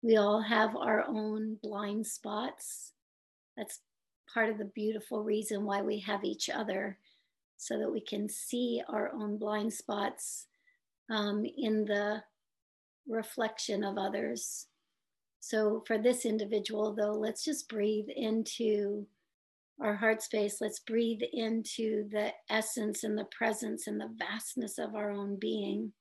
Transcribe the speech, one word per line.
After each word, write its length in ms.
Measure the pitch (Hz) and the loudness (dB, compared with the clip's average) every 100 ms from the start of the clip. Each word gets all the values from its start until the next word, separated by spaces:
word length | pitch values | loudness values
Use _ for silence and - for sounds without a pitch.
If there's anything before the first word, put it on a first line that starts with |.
We 140 | 233 220 | 8 8
all 260 | 202 214 | 8 4
have 320 | 214 226 214 214 | 4 4 4 2
our 300 | 226 220 - | 2 4 2
own 500 | 220 214 214 220 214 | 0 0 -2 -2 -4
blind 420 | 220 202 208 208 214 | -6 -4 -2 -2 -4
spots. 840 | - 208 208 254 - - - - _ _ _ _ _ _ - | -6 -4 -4 -4 -6 -12 -12 -14 _ _ _ _ _ _ -10
That's 220 | 170 - _ _ _ _ _ | -10 -10 _ _ _ _ _
part 180 | - 220 | 2 2
of 100 | 214 | 2
the 60 | 202 | -4
beautiful 580 | - 214 214 - 226 | -2 -2 -2 -4 -4
reason 400 | 214 214 208 208 | 0 0 0 -2
why 180 | 208 202 | 0 0
we 160 | 202 208 | 0 -2
have 220 | 196 202 | -2 -2
each 240 | 202 - - | -2 -2 -2
other, 520 | - 208 190 214 196 _ _ _ _ _ _ | -2 -2 -2 -4 -8 _ _ _ _ _ _
so 220 | - - | -6 -2
that 120 | - | 0
we 100 | 226 | -2
can 280 | 214 208 208 | -4 -4 -4
see 540 | 208 - 240 247 233 - | -6 -4 0 0 0 -2
our 240 | 214 202 | -2 -2
own 280 | - 214 208 | -2 -4 -2
blind 340 | 214 214 214 | -2 0 -2
spots, 720 | 214 - 208 202 - - - - _ _ _ _ _ - | -4 -4 -2 -2 -4 -10 -10 -14 _ _ _ _ _ -4
um, 380 | 220 208 208 226 339 | 0 2 0 -2 0
in 280 | 233 214 208 | 2 2 4
the 360 | 208 208 220 - _ _ _ _ _ _ _ - | 2 2 -2 -6 _ _ _ _ _ _ _ -4
reflection 760 | 226 214 - 220 220 - 202 | -4 -4 -2 -2 -2 -2 0
of 140 | 208 196 | 0 0
others. 680 | 190 208 - 233 - - - _ _ _ _ _ _ _ - | -2 0 -2 -4 -6 -8 -12 _ _ _ _ _ _ _ -2
So 360 | 220 214 220 - | 2 4 2 0
for 140 | 220 | 4
this 260 | 226 247 233 | 4 4 2
individual, 680 | 220 202 214 196 220 214 208 | 0 2 0 0 0 0 2
though, 160 | 208 | 0
let's 320 | 214 214 214 - | 2 0 -2 -2
just 240 | 285 - | -2 -2
breathe 380 | 220 208 214 208 | 0 2 2 0
into 960 | - 220 220 220 - 226 208 202 208 202 _ _ _ _ _ _ - | -2 2 2 0 0 2 4 2 -2 -6 _ _ _ _ _ _ -4
our 140 | 220 | 0
heart 300 | 208 220 220 | 2 4 4
space. 340 | - 220 208 208 | 0 0 0 0
Let's 200 | 220 - | -4 -4
breathe 420 | - 226 233 220 240 | -2 2 2 0 -2
into 760 | - 226 226 220 - 220 214 208 | -2 0 0 -2 -2 0 0 0
the 240 | 208 208 - - | 0 -2 -4 0
essence 540 | 214 220 - 214 208 | 0 0 -2 -2 -2
and 120 | 220 214 | -2 -2
the 100 | 208 | -2
presence 600 | - 226 214 226 - - | 0 0 0 -2 -4 -4
and 160 | 214 | -4
the 80 | 220 226 | -6 -6
vastness 640 | 180 214 - - 226 - | -4 -4 -4 -4 -4 -4
of 160 | 226 214 | -4 -2
our 160 | 208 | -2
own 240 | 202 202 202 | -2 -2 -2
being. 560 | 214 220 202 202 220 - | -2 0 0 0 -2 -6